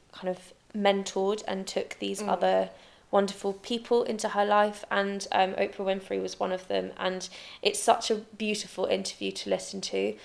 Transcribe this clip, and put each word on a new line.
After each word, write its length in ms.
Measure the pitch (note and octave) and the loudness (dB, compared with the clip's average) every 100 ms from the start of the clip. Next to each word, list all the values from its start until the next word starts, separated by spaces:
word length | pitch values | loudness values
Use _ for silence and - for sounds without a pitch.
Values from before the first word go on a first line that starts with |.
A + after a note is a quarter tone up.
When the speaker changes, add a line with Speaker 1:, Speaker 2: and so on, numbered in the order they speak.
| _ | _
Speaker 1:
kind 180 | - F#3 | -8 -6
of 240 | F3+ - - _ G#3+ | -6 -10 -20 _ 2
mentored 680 | G3+ G3 G3 G3 F#3+ G#3+ - | 4 4 2 0 0 0 -4
and 220 | G3 F#3+ | -6 -4
took 320 | - - - | -4 -4 -4
these 200 | G3 G3 | -6 -4
Speaker 2:
Mm. 100 | G3+ | 0
Speaker 1:
other 400 | F#3+ F#3 F#3+ F#3+ - - - _ | 2 4 4 2 -4 -20 -20 _
wonderful 380 | G3+ G3 - G3 | 2 2 0 -4
people 500 | G3 - A#3 A#3 A#3+ | -4 -4 -4 2 2
into 280 | A#3+ G#3+ G#3+ | 2 -2 0
her 140 | G3+ | 2
life, 400 | G#3 G#3 G#3 G#3 - | 4 6 4 2 -2
and, 380 | G3+ G3+ G3 - | 0 0 -2 0
um, 220 | - F#3+ | 2 2
Oprah 340 | - G3+ - F#3+ | 2 -2 0 -2
Winfrey 340 | F#3+ F#3+ G3 | -2 -2 -4
was 200 | F#3 - | -2 -2
one 100 | G3 | -2
of 160 | F#3 - | -2 -2
them, 240 | G3 F#3 - | -2 -2 -2
and 300 | F#3 F#3 - - - - | -2 -2 -6 -12 -18 -2
it's 160 | - - | 0 2
such 320 | - A#3 - | 4 4 2
a 60 | G#3+ | -2
beautiful 720 | G#3+ G#3 G#3+ G#3 - - F#3+ | -4 -4 -2 -2 -4 -2 0
interview 440 | G3 G3 - F#3+ | 0 -2 -6 -6
to 180 | F#3+ G3+ | -6 -2
listen 320 | F#3 - F#3+ | -2 -4 -8
to. 360 | - F#3+ G#3+ G#3 | -4 -2 -2 -4